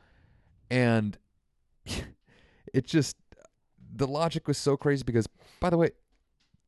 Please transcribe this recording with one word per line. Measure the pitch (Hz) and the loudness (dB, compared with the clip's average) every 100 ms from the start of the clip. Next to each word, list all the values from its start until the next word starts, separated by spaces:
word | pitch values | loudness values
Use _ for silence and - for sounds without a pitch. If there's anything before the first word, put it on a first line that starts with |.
| _ _ _ _ _ _ - | _ _ _ _ _ _ -4
And | 123 120 113 104 - _ _ _ _ _ _ - | 0 2 2 0 -6 _ _ _ _ _ _ -10
<laughs> | - - - _ _ _ _ - | -10 -10 -16 _ _ _ _ -6
it | 135 - | -4 0
just, | 165 135 - _ - - _ _ _ 62 | 0 0 -4 _ -20 -20 _ _ _ -14
the | 113 131 | -6 -4
logic | 143 165 160 - | 0 -2 -2 -4
was | 139 | -2
so | 143 135 | 0 0
crazy | 147 139 | 0 -2
because, | 123 117 107 - - - | 0 0 0 -6 -20 -6
by | 180 | 0
the | 170 | 2
way, | 165 - _ _ _ _ _ _ | 2 -2 _ _ _ _ _ _